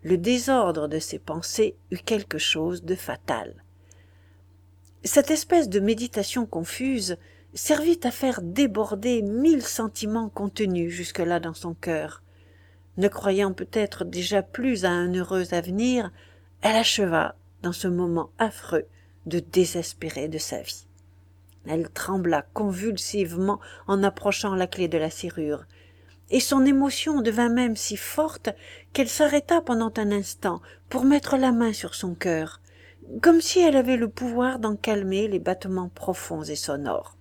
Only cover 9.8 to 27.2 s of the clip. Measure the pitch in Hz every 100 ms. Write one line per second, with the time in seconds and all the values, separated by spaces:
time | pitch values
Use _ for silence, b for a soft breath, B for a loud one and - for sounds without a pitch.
9.8 | 220 - 214 226 220 - 202 - 208 180
10.8 | 170 175 175 - 170 175 170 160 175 165
11.8 | 175 160 156 - b b b b b b
12.8 | b - 202 - 202 190 196 185 185 226
13.8 | 202 - 175 170 180 202 190 - 254 226
14.8 | 180 175 180 180 175 190 180 175 175 190
15.8 | 247 247 190 b b b b _ 208 220
16.8 | 226 - 190 160 156 - _ _ 175 175
17.8 | 190 175 180 170 - - 226 - - 160
18.8 | - b b b - 170 - 180 175 175
19.8 | 165 - - - 151 156 - 113 - -
20.8 | - _ _ _ _ _ - - - 160
21.8 | 160 - - 190 170 156 - - 208 180
22.8 | 214 196 - 202 175 170 190 202 B B
23.8 | - 196 196 196 202 196 208 190 180 185
24.8 | 175 165 156 - 175 165 151 147 - b
25.8 | b b b b _ 262 - 269 269 269
26.8 | 277 262 311 294